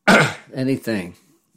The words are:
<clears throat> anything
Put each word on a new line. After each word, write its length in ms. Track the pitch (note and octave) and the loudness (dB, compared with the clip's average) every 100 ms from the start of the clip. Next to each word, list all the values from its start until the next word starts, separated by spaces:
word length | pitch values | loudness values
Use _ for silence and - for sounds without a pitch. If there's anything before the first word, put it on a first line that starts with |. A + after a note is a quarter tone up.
| - | 2
<clears throat> 480 | E3+ C3 - - | 4 2 -4 -12
anything 600 | C3 C3 C3 A#2 G#2+ F2 - _ _ _ | -6 -4 -2 -4 -6 -6 -14 _ _ _